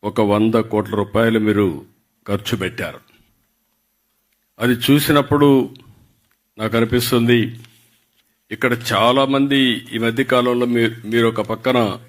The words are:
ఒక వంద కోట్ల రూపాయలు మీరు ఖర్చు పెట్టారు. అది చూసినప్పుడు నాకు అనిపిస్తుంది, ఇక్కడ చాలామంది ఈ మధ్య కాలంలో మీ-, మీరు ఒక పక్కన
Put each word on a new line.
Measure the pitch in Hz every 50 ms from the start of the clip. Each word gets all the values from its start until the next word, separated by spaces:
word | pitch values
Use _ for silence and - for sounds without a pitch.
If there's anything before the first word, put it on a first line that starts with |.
| -
ఒక | 104 101 -
వంద | 107 101 101 104 110 113 110
కోట్ల | 113 110 110 - 107 101 - 104
రూపాయలు | 104 101 101 - 110 113 113 110 110
మీరు | 107 107 104 101 104 92 80 69 - _ _ _ _ _ _ _ _ -
ఖర్చు | 101 95 - - - 95
పెట్టారు. | 92 92 - - 98 82 73 - _ _ _ _ _ _ _ _ _ _ _ _ _ _ _ _ _ _ _ _ _ _ _ _ _ _ _ _ _ _ _ -
అది | 110 123 123
చూసినప్పుడు | 117 123 - 139 147 147 - 156 147 139 143 143 143 147 143 139 135 123 - - - - - - _ _ _ _ _ _ _ _ _ _ _ _ -
నాకు | 107 110 107 117
అనిపిస్తుంది, | 117 110 120 123 120 - 131 120 117 117 123 120 107 - - - - - _ _ _ _ _ _ _ _ _ _ _ _ _ _ _ _
ఇక్కడ | 107 - - 127 120 120 120 - 120
చాలామంది | 98 110 120 123 135 139 135 135 139 139 139 139 139 135 127 117 92 - - -
ఈ | 113
మధ్య | 113 117 117 120 135
కాలంలో | 120 127 123 123 123 123 120 123
మీ-, | 123 120 120 117 113 113 - -
మీరు | 104 113 117 117 113
ఒక | 113 110
పక్కన | 104 - 113 107 - 127 127 123 117 101 92 - -